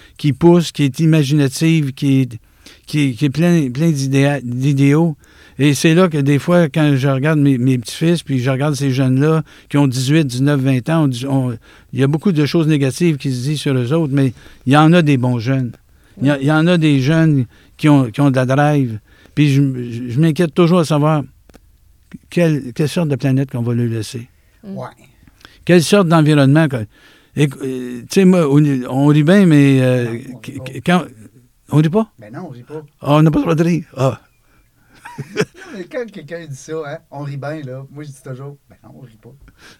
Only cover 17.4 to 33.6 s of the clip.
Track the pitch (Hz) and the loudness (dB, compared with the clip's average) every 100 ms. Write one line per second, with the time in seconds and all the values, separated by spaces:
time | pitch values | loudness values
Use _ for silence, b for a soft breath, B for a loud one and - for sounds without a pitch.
17.4 | 117 b b b 151 143 123 104 143 131 | -2 b b b 4 4 2 0 0 2
18.4 | 127 135 147 147 127 110 - b b - | 0 2 2 0 -2 -6 -14 b b -2
19.4 | 147 135 139 127 120 117 123 120 165 147 | 2 2 0 -2 -8 -10 -6 0 0 0
20.4 | 170 - 170 180 147 147 151 156 131 _ | -2 2 2 2 2 0 0 0 -4 _
21.4 | _ - _ _ _ _ _ - - 175 | _ -20 _ _ _ _ _ -20 -8 0
22.4 | 165 147 127 117 147 185 156 131 135 131 | 0 0 -4 -4 -4 -2 -2 -2 0 0
23.4 | 139 123 117 120 120 113 104 120 120 _ | -2 -4 -4 -2 -2 -4 -8 -12 -16 _
24.4 | _ _ 202 190 - - _ _ _ _ | _ _ -16 -14 -14 -18 _ _ _ _
25.4 | b b - 175 143 208 170 165 151 147 | b b 2 2 4 2 4 2 4 4
26.4 | 135 151 156 123 107 b b b b b | 4 4 2 -2 -8 b b b b b
27.4 | 147 127 135 127 123 123 120 196 185 185 | -2 -2 -8 -8 -10 -12 -4 2 4 4
28.4 | 147 143 151 131 127 131 143 147 151 202 | 4 2 2 0 -4 0 2 4 4 4
29.4 | 185 147 139 135 127 127 117 117 180 - | 6 6 4 4 2 0 -2 -8 -12 -18
30.4 | - - 131 135 175 180 - 110 107 _ | -16 -14 -14 -8 -2 -2 -4 -14 -20 _
31.4 | _ _ - 143 156 202 214 - 107 143 | _ _ -4 0 0 0 -4 -8 -20 -18
32.4 | 180 120 117 156 151 _ 135 151 156 208 | -18 -20 -18 -18 -18 _ 0 2 2 2
33.4 | 285 160 | -2 0